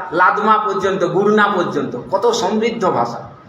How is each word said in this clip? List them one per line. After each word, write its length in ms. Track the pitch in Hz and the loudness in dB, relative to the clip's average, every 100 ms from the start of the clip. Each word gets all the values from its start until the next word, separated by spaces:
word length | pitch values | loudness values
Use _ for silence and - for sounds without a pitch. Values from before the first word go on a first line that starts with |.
| - | -4
লাদমা 460 | 156 185 196 214 214 | 2 2 4 2 2
পর্যন্ত, 460 | 196 196 196 180 | 2 -2 -2 0
গুড়না 440 | 170 170 208 214 202 | 0 2 2 4 2
পর্যন্ত, 500 | 190 160 143 123 120 - | 0 -2 -4 -4 -8 -4
কত 200 | 196 233 | 0 0
সমৃদ্ধ 600 | - 180 214 220 - 185 | 0 0 0 -2 0 0
ভাষা। 380 | 127 120 - - - | 0 -2 -6 -14 -20